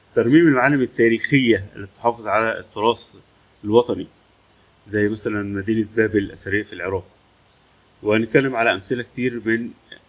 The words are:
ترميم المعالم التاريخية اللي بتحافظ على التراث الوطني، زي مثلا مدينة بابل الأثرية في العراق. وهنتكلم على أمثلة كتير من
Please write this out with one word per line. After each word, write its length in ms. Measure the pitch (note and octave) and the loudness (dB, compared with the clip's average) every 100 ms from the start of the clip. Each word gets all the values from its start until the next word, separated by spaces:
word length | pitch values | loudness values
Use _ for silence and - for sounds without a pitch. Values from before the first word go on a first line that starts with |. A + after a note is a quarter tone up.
| _ A#2+ | _ 0
ترميم 320 | A#2 D#3 E3 | 4 6 6
المعالم 340 | C3 C3+ C#3+ | 4 2 2
التاريخية 840 | A#2+ - A2+ A2+ - C#3+ A#2+ G2 G2 - | 0 2 2 2 2 2 4 2 -2 -16
اللي 120 | G2 | -18
بتحافظ 400 | _ A#2 A2+ G#2+ | _ -4 -2 -2
على 320 | G#2+ A2+ F2+ | 0 0 -4
التراث 540 | - G#2+ A2 A2 - G2+ _ _ _ _ | -10 -2 0 0 -6 -18 _ _ _ _
الوطني، 440 | G#2 A2+ A#2+ F#2 F2 _ _ _ _ _ _ _ G2+ | 2 2 4 -2 -8 _ _ _ _ _ _ _ -6
زي 220 | G#2 G#2 | -2 -2
مثلا 340 | A2 A2+ G#2 | -2 -6 -6
مدينة 440 | G2+ G2+ G2 A2 G#2 A2+ | -6 -6 -2 -2 -2 0
بابل 220 | G#2+ G#2 | 0 0
الأثرية 460 | F#2 D#2+ F#2+ G#2 | -4 -8 -6 -4
في 100 | G2+ | -4
العراق. 340 | F2+ F2+ F#2+ - _ _ _ _ _ _ _ _ _ | -10 -6 -6 -8 _ _ _ _ _ _ _ _ _
وهنتكلم 520 | G#2 A2 A2+ C#3+ C3+ A#2 | 0 0 2 0 0 0
على 180 | A#2 | 0
أمثلة 300 | F#2+ - B2 | -2 -4 -6
كتير 380 | A2+ B2+ B2 A#2 A2 | -6 -4 -4 -2 -2
من 240 | A2+ A#2+ - - F2+ | -2 -4 -14 -20 -20